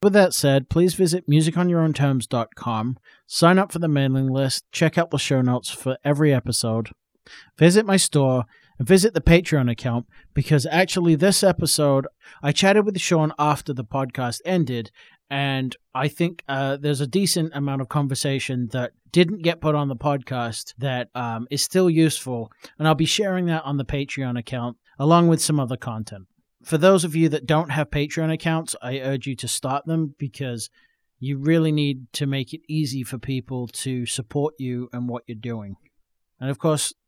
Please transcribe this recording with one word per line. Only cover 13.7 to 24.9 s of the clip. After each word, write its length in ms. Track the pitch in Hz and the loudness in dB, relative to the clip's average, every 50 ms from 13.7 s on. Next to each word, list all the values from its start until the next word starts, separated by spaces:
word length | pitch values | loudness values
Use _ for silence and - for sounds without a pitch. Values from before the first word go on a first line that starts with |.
| 139 | -8
the 100 | 123 120 | -8 -8
podcast 560 | - - 143 131 123 120 - 127 123 117 - _ | -6 -4 -4 -4 -4 -6 -6 -6 -6 -6 -6 _
ended, 460 | 165 185 180 160 123 127 120 113 - _ _ - - _ _ _ _ | -2 0 0 0 0 -2 -6 -6 -10 _ _ -20 -20 _ _ _ _
and 440 | 139 139 139 139 135 135 131 131 120 - _ _ _ | -4 -2 -2 -2 -2 -2 -4 -6 -8 -10 _ _ _
I 140 | 127 135 147 | -2 -2 -2
think, 340 | 143 - 170 170 170 170 - - | -2 -2 -2 -2 -2 _ -10 -6
uh, 300 | 139 135 135 135 139 143 | -4 -2 -2 -2 -2 -2
there's 240 | 143 147 147 127 | -2 -2 -2 0
a 60 | 147 135 | -2 -2
decent 460 | 113 190 202 175 - 180 160 160 160 | 0 0 0 2 0 0 -2 -4 -4
amount 260 | 143 143 139 139 135 | -6 -4 -4 -4 -4
of 80 | 135 - | -6 -4
conversation 800 | - 151 143 135 135 131 - 147 135 135 - - 135 123 123 113 - | -2 -2 -2 -2 -2 -4 -2 -2 -2 -4 -4 -4 -4 -4 -4 -4 -4
that 180 | 135 - 104 _ _ _ _ | -6 -6 -6 _ _ _ _
didn't 300 | - 175 180 165 208 202 | 2 2 2 2 2 -2
get 200 | 165 170 170 170 | -2 -2 -2 0
put 120 | - 156 151 | 0 0 0
on 140 | 147 147 139 | 0 0 -2
the 80 | 135 | -4
podcast 800 | 117 - 151 143 135 123 - 135 127 120 117 113 - - - - - | -4 -2 -2 -2 -2 -4 -6 -6 -6 -6 -6 -6 -10 -12 -16 -14 -8
that, 320 | 120 139 131 123 123 - _ | -6 -4 -4 -4 -6 -6 _
um, 320 | 127 123 139 113 113 120 123 | -8 -6 -6 -6 -8 -8 -6
is 140 | 139 139 - | -4 -4 -4
still 260 | - - 185 185 180 | -2 0 2 2 4
useful, 640 | 165 160 160 156 147 - - 131 127 120 117 110 _ _ _ - - _ | 4 4 4 2 2 -2 -6 -6 -6 -6 -6 -10 _ _ _ -20 -10 _
and 100 | 151 156 | 2 2
I'll 60 | 156 | 2
be 120 | 143 160 | 2 2
sharing 420 | 156 - - 214 196 185 185 180 175 | 0 0 0 0 -2 -2 -2 -2 -2
that 160 | 165 160 156 | -2 -2 -4
on 140 | 135 143 143 | -4 -4 -4
the 60 | 135 | -4
Patreon 540 | - - 143 139 139 - - 135 127 120 123 | -4 -4 -4 -4 -6 -6 -6 -6 -4 -6 -6
account 400 | 113 - - 127 120 123 120 _ _ _ | -8 -8 -8 -6 -6 -8 -10 _ _ _